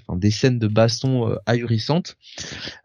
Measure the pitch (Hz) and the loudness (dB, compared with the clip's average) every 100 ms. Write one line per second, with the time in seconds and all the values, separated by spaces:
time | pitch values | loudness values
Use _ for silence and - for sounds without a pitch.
0 | - 90 104 107 135 123 120 107 113 - | -2 0 0 2 2 2 2 4 2 2
1 | 135 131 113 104 - 120 117 113 - 156 | 0 0 0 -2 -2 -2 0 -2 0 -2
2 | - - - - - - - - | -2 -10 -20 -16 -14 -12 -14 -8